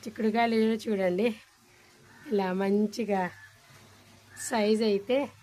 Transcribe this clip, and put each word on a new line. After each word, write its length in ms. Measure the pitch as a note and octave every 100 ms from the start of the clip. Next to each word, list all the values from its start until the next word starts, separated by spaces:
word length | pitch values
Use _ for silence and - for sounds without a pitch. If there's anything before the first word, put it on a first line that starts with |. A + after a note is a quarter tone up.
| -
చిక్కుడుకాయలు 560 | - A3 A3 A#3 A3+ A3 A3+ -
చూడండి, 420 | G3+ F#3 F3+ A#3 A3 - _ _ - - - - - D4+
ఇలా 160 | G#3+ F#3 F#3
మంచిగా 580 | G3 G3+ G#3 G#3+ G#3+ G3 F3+ - - - - - - - - - - - -
సైజు 400 | A#3+ G#3+ A3 A3+
అయితే 260 | G3+ G3+ B3+ C#4 -